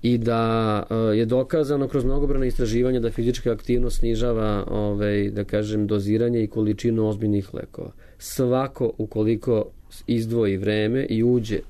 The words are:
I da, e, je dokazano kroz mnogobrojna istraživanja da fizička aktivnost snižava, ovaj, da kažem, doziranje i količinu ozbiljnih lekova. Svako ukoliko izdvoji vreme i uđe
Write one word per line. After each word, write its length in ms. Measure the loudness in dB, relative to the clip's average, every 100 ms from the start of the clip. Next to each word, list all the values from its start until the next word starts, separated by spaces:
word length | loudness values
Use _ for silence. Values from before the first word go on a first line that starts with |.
I 160 | 2 0
da, 640 | 2 0 2 2 0 0
e, 340 | -2 0 2 2
je 80 | 2
dokazano 640 | 0 0 0 0 0 0
kroz 180 | 0 2
mnogobrojna 400 | 2 2 2 2
istraživanja 540 | 0 2 2 2 2
da 120 | 0
fizička 400 | 0 0 0 0
aktivnost 480 | -2 0 2 2 4
snižava, 640 | 2 2 2 2 0 0 -2
ovaj, 640 | -2 -2 0 0 0 0
da 140 | -2
kažem, 440 | -2 -2 -2 -2 0
doziranje 560 | 0 2 0 2 0
i 40 | -2
količinu 600 | -2 -2 0 0 0 0
ozbiljnih 440 | 0 0 0 -2
lekova. 380 | -10 -12 -12 -14 -16 -20 -18
Svako 720 | -14 -2 0 2 -2 -4 -4 -4
ukoliko 680 | -6 -2 0 0 0 0 -2 -10 -20 -16 -4
izdvoji 500 | -2 0 0 0 0
vreme 480 | 0 0 0 -2 -2
i 180 | 0
uđe 360 | 2 2 0 -6 -6